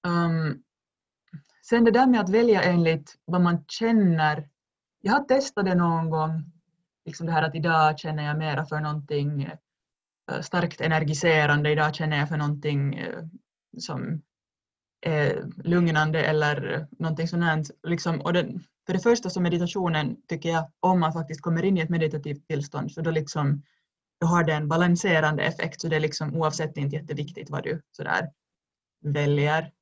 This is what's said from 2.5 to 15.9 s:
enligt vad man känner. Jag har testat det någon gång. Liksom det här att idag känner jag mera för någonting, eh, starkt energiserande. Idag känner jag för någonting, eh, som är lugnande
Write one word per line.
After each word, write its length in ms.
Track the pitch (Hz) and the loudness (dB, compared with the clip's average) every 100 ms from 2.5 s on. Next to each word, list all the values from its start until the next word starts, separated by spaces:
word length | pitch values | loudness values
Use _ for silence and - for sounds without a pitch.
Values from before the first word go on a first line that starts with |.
| 196 | 4
enligt 520 | 180 175 165 160 - - | 4 4 2 0 -4 -20
vad 160 | - 180 | -4 2
man 240 | 175 170 - | 2 2 -4
känner. 800 | - 226 226 190 160 156 151 151 _ _ _ _ _ | -2 2 4 4 4 2 0 -8 _ _ _ _ _
Jag 120 | 190 | 0
har 120 | 269 | 0
testat 400 | 277 269 277 - | 4 0 2 -2
det 100 | 190 | 2
någon 360 | 180 170 165 160 | 2 2 2 0
gång. 420 | 160 156 160 151 _ _ _ _ _ | -2 -2 -4 -8 _ _ _ _ _
Liksom 220 | - - 165 | -16 -8 -2
det 60 | |
här 100 | 160 | 0
att 120 | 160 | 0
idag 440 | 160 165 160 156 151 | 0 2 4 4 2
känner 260 | 160 156 | -6 -4
jag 140 | 147 151 | -4 -2
mera 280 | 156 143 156 | -2 -4 -4
för 140 | 151 | -4
någonting, 600 | 151 151 143 147 143 143 | -4 -6 -4 -2 -2 -4
eh, 1000 | 139 160 _ _ _ _ _ _ - 131 | -6 -10 _ _ _ _ _ _ -8 -8
starkt 400 | - 180 170 - | -4 -2 -2 -2
energiserande. 920 | 160 160 151 151 175 156 147 147 151 | 0 0 0 0 4 4 4 2 2
Idag 240 | 151 156 | 2 0
känner 240 | 151 156 147 | -2 -2 -2
jag 100 | 147 | -2
för 80 | 151 | -2
någonting, 580 | 147 147 147 143 139 | -2 -2 -2 -2 -2
eh, 300 | - - - 160 185 _ _ _ - | -4 -8 -10 -14 -18 _ _ _ -16
som 440 | - 127 - 160 _ _ _ _ _ _ _ _ 165 | -10 -8 -6 -8 _ _ _ _ _ _ _ _ -4
är 380 | 151 143 - - - | 0 0 -2 -8 -8
lugnande 680 | - 175 170 | 0 2 4